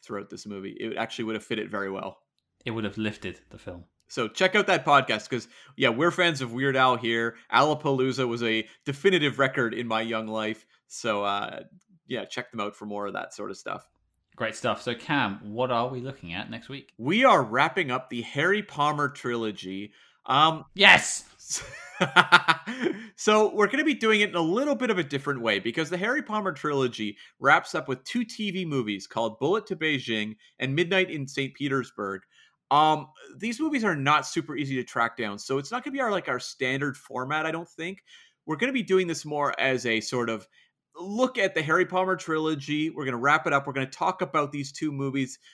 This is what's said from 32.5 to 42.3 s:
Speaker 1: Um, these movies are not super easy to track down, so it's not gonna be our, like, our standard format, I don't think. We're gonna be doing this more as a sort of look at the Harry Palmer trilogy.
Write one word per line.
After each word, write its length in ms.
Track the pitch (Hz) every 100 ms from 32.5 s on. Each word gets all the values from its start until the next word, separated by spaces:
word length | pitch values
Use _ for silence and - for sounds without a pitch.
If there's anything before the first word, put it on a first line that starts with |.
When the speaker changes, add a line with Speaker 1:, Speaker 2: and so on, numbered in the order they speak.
| _ _
Speaker 1:
Um, 360 | 143 156 151 143 _ 131 -
these 220 | 226 233
movies 240 | 311 285
are 140 | 214 156
not 280 | 139 151 143
super 300 | - 147 143
easy 200 | 139 131
to 100 | 120
track 320 | - 117 -
down, 200 | 110 101
so 200 | - 135
it's 120 | 143
not 140 | 240
gonna 120 | 294 277
be 40 |
our, 120 | 247
like, 180 | 196 156
our 100 | 123
standard 560 | - - 127 135 143 135
format, 500 | - 120 131 151 160
I 60 |
don't 160 | 160 170
think. 380 | - 165 196 _ - - _ -
We're 100 | 151
gonna 160 | 247
be 120 | 262
doing 240 | 180 190 180
this 180 | 160 151
more 280 | 147 143 -
as 260 | 131 127 117
a 140 | 110
sort 300 | - 127 117
of 180 | 110 - _ _ _ _ -
look 420 | 185 208 254 247
at 180 | 202 165
the 60 |
Harry 240 | 151 165 180
Palmer 300 | 185 185 180
trilogy. 720 | -